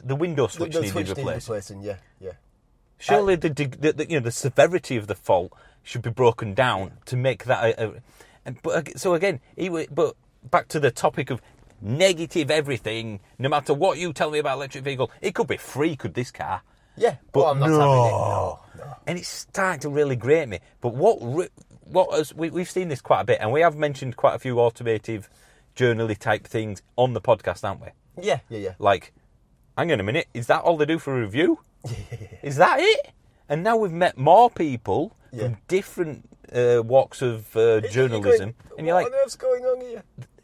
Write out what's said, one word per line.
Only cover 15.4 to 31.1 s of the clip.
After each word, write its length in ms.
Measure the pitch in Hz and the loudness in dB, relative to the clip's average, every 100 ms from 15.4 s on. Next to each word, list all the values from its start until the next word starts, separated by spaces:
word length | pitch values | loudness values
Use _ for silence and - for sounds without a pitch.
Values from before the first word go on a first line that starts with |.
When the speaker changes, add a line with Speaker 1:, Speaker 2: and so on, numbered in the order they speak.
| 165 | -4
Speaker 1:
be 100 | 98 | -4
free, 380 | - 131 160 143 | -6 -2 -2 -2
could 180 | 95 | -8
this 180 | 120 123 | -6 -8
car? 300 | - 73 92 _ _ _ - | -8 -8 -8 _ _ _ -2
Speaker 2:
Yeah, 220 | 220 147 _ | 0 0 _
Speaker 1:
But 100 | 139 | 2
Speaker 2:
oh, 40 | 156 | 2
I'm 80 | 139 | 2
not 100 | 151 | 4
Speaker 1:
no. 100 | 151 | 4
Speaker 2:
having 260 | 143 131 117 | 6 6 4
it. 60 | |
No, 480 | - - 98 - - - - | 2 -2 -2 -4 -8 -16 -20
no. 180 | 139 127 - | -18 -14 -10
Speaker 1:
And 140 | 175 | -8
it's 80 | 175 | -10
starting 540 | - - - 190 156 | -14 -10 -2 -2 -2
to 80 | 147 | -2
really 260 | 143 143 127 | 0 0 0
grate 340 | 117 160 131 | 2 2 2
me. 100 | 90 _ _ | -8 _ _
But 140 | 123 120 | -6 2
what, 240 | 202 - | 2 2
re-, 280 | 120 151 - _ - - | -2 -4 -6 _ -20 -20
what 280 | - 170 - 156 | -4 0 2 0
has, 160 | 147 | -2
we, 160 | - 165 | -4 -6
we've 200 | 170 175 | -4 -4
seen 180 | 185 175 | -4 -4
this 140 | 131 | -2
quite 200 | - 113 | 2 2
a 40 | 104 | 4
bit, 120 | 110 | 0
and 120 | 110 | 2
we 100 | 147 | 4
have 140 | 170 151 | 4 2
mentioned 400 | 151 135 131 - | -4 -2 -8 2
quite 160 | 123 | 2
a 60 | 120 | 2
few 200 | 127 120 | -2 2
automotive 720 | 117 - 117 110 - 107 - _ _ _ _ - | 2 0 -4 -4 -4 -10 -10 _ _ _ _ 0
journaly 400 | 123 113 113 101 | 2 2 -2 -2
type 320 | 117 107 - | -2 -2 -4
things 340 | 113 110 98 _ - | -6 -6 -10 _ 0
on 180 | 127 | 0
the 80 | 113 | 0
podcast, 400 | - 101 92 87 | 0 0 0 -6
haven't 200 | 104 95 - - _ - | -6 -8 -14 -20 _ -8
we? 60 | |
Speaker 2:
Yeah, 160 | 196 160 - | -2 -2 -4
yeah, 80 | 110 | -10
yeah. 160 | 95 92 | -8 0
Speaker 1:
Like, 340 | 101 92 - _ _ _ _ _ _ - | 2 2 0 _ _ _ _ _ _ -4
hang 140 | 165 | 0
on 80 | 123 | 0
a 40 | |
minute, 240 | 95 151 - | 0 -2 -4
is 140 | 127 123 | -6 0
that 140 | 156 | 2
all 140 | 170 160 | 2 2
they 80 | 147 | 2
do 120 | 165 | 0
for 180 | - | -2